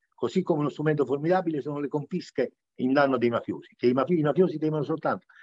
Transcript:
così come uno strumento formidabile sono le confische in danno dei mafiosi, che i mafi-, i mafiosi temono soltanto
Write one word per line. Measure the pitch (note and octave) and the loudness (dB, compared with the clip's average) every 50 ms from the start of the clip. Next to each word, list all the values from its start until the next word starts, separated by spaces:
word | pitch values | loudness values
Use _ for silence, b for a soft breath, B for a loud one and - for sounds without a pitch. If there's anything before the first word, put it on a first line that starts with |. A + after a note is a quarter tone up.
| _ _ _ | _ _ _
così | - - - - F#3+ F3+ | -6 -4 -2 0 0 0
come | - F3 D3+ | 0 0 0
uno | D3 C#3 | 0 -2
strumento | - - D3+ D#3 D3+ D3 C#3 | -2 -2 0 0 2 2 0
formidabile | A#2+ C3+ C#3+ D3 E3 F#3 F#3 F3+ E3+ D#3 C#3+ | 0 0 -2 0 0 0 0 0 -2 -4 -4
sono | B2 D3 C#3+ D3 | -4 -6 -6 -6
le | D3 C3 | -6 -4
confische | - D3+ C#3+ - - F3 - - - - B2 - - _ _ _ _ - | -4 -6 -6 -6 -6 -8 -8 -6 -4 -4 -4 -4 -4 _ _ _ _ -4
in | B2+ B2+ C3+ | -2 2 4
danno | D3 C#3+ C3+ C3 A#2+ | 4 4 4 4 2
dei | A#2 A#2+ | 2 2
mafiosi, | A#2 A#2 - - F2+ D2 - - _ | 0 0 -2 -4 -8 -8 -10 -18 _
che | _ - | _ 2
i | B2 C3 | 2 2
mafi-, | C3+ B2+ E3+ F3+ E3 | 2 2 2 2 2
i | D3 | 2
mafiosi | D3 C#3 F3+ F#3 E3 D3+ D3+ | 2 2 4 2 2 0 -2
temono | D3+ D#3 D#3 D3+ C3 | -2 -2 -2 -2 -2
soltanto | A#2+ D#3+ D#3 - D3+ A#2 - - _ b b | -4 -4 -4 -2 -2 -4 -4 -6 _ b b